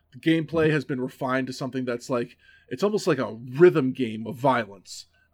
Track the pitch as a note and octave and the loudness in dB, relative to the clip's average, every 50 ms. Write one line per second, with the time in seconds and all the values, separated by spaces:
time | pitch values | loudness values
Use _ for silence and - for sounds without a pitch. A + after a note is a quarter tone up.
0 | _ _ - B2+ - E3 D#3+ E3 D#3+ D#3 E3 E3 D#3 D#3 D#3 D3+ B2 - D3 B2 | _ _ -20 -4 0 0 2 2 0 -2 0 0 2 2 2 0 0 -2 -4 -4
1 | B2 B2+ - - - C3 B2+ C3 C3 C3 C3 - C#3+ B2+ A2+ C3+ B2+ B2 A#2+ A#2+ | -4 -6 -6 -6 -4 -2 -2 -2 -2 -4 -6 -8 -8 -6 -6 -4 -4 -4 -6 -6
2 | - - C3 A#2+ A#2+ - - _ _ - - _ _ - - B2+ F#3+ G#3 G#3+ G3 | -4 -4 -2 -2 -2 -4 -8 _ _ -20 -20 _ _ -12 -6 -2 0 0 0 0
3 | - F#3 D#3 C3+ B2 G#2 G#2+ A2+ A#2+ B2+ B2 C3+ E3+ F3+ D3 D#3+ C3+ C3 B2+ C3 | 0 0 0 0 -2 -4 -6 -10 -12 -6 4 8 8 8 8 6 2 0 0 -2
4 | C3 A2 G#2+ A2 A2+ G#2+ G#2+ A#2 B2+ C#3 B2+ B2 A2 F#2+ G2+ G2 F2 - - - | -4 -4 -4 -6 -8 -10 -6 0 2 2 2 2 0 -4 -10 -18 -20 -18 -18 -18
5 | - _ _ _ _ _ | -20 _ _ _ _ _